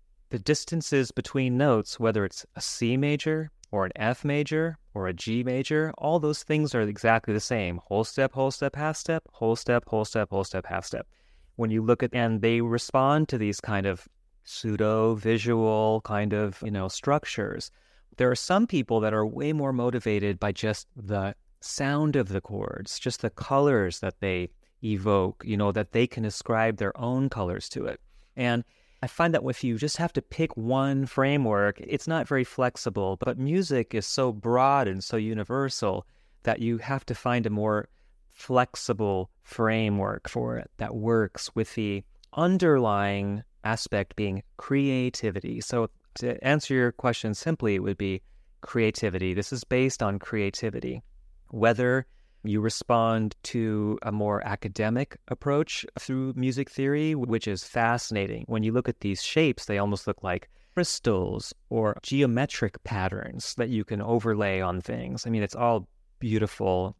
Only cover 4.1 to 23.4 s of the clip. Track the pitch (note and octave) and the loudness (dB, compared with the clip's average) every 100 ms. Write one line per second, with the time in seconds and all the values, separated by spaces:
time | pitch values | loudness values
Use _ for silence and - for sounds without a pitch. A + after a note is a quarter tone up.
4.1 | B2 D3 D3 C#3+ D#3 E3 D#3 _ G#2 F#2 | 0 0 0 0 0 -2 -4 _ -6 -4
5.1 | E2+ - A#2 B2 B2+ C3+ D#3 D#3 - D3 | -4 -2 -2 0 -2 0 0 0 -2 0
6.1 | E3 D3+ D3 - D3+ D3+ A#2+ G#2 G2+ A2+ | 2 2 -2 0 2 2 2 0 2 4
7.1 | A2+ - G#2+ - A#2+ F2+ F2 - G2+ A2 | 4 2 -2 0 -2 -2 -4 -2 -2 0
8.1 | - C3+ C3+ C3+ - C#3 C#3+ D3+ D3+ - | 0 0 0 -2 0 -4 -2 -4 -4 -4
9.1 | D#3+ - - A2+ A#2 - A#2+ - A2 G#2 | -4 -6 -2 0 2 2 0 2 -2 0
10.1 | A2+ G2+ G2 F#2+ F#2+ F2 F#2 - - - | -2 0 -2 -2 -4 -4 -6 -6 -8 -10
11.1 | _ _ _ _ - A2+ A2 A2 A#2+ B2 | _ _ _ _ -4 0 2 4 4 2
12.1 | B2 A#2 A2 A2+ A#2 A#2 A#2 - C3+ C3+ | 2 2 2 2 2 2 0 0 2 4
13.1 | D3+ D#3 B2 G#2 G2+ - G2+ G2 F#2 - | 4 2 0 0 -2 -2 0 0 -2 -8
14.1 | _ _ _ - - A2+ G#2 G#2+ A2 A2 | _ _ _ -16 -8 -2 2 2 4 4
15.1 | A2 G#2+ A2+ A#2 A2+ A2 G#2+ A2 A2 - | 2 2 2 2 2 4 4 4 2 0
16.1 | G#2 G#2 G#2 G#2 - A2 G2+ F#2+ - - | -2 0 0 0 -4 -4 -4 -4 -4 0
17.1 | D3 - - G2+ - - _ _ _ _ | 0 0 -4 -4 -6 -10 _ _ _ _
18.1 | - B2+ B2 - F#3+ A#3 D#3 A#2+ A2+ G#2+ | 0 2 2 2 2 4 0 2 2 2
19.1 | A2 G#2+ C3+ C#3+ D#3 C#3 B2+ B2 A#2+ A2 | 2 0 -2 -2 0 0 0 0 0 0
20.1 | G#2 G2+ F#2 G#2 F#2+ A2 G#2+ - C3 G2 | 0 0 0 -2 -2 -2 -4 -8 -12 -4
21.1 | G2+ G2 - _ _ - - C#3 D3 D3+ | -2 -2 -6 _ _ -10 -4 0 2 2
22.1 | C#3+ G2 F#2+ - G2+ G2+ - G2+ - B2+ | 2 0 -2 -4 -6 -6 -8 -10 -8 -6
23.1 | - A2 - | -4 -4 -6